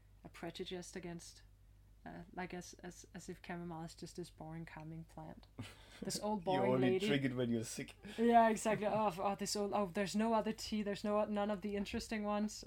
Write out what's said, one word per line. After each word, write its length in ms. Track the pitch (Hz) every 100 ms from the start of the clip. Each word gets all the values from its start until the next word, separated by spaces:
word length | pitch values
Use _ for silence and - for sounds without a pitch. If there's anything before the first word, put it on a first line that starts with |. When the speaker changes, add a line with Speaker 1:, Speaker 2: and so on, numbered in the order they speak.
| - -
Speaker 1:
a 40 | 165
prejudice 640 | - - - 185 185 175 196
against, 460 | 175 170 - - - - - - - - 165
uh, 40 | 170 175
like, 200 | 180 180
as, 200 | 180 - -
as, 220 | 180 - -
as 140 | 175 -
if 80 | 175 -
chamomile 380 | 175 175 160
is 100 | 165
just 220 | - 170 -
this 140 | 170
boring, 360 | - 156 165 165
calming 320 | 156 156 165 165
plant. 320 | - 156 - - -
Speaker 2:
<laughs> 80 | - - - -
Speaker 1:
This 160 | - -
old 160 | 208 214
Speaker 2:
You 60 | 185
Speaker 1:
boring 260 | 185 127
Speaker 2:
only 180 | 127 127
Speaker 1:
lady. 160 | 185 208
Speaker 2:
drink 160 | 139 135
it 100 | 123
when 140 | 120
you're 120 | 117
sick. 320 | 110 - - - 202 208
Speaker 1:
Yeah, 320 | 233 233 226
exactly. 380 | 220 220 196 208
Oh, 220 | 208 214
f-, 120 | 175
oh, 120 | 202 196
this 160 | 202
old, 180 | 208 202
oh, 160 | 208 196
there's 240 | 185 190 208
no 160 | 226
other 200 | 226 208
tea, 300 | 214 - 214
there's 220 | 202 196
no, 220 | 208 208 214
none 240 | 208 208
of 100 | 202
the 160 | 208 202
interesting 460 | 202 233 - 220
ones. 400 | 208 208 208 -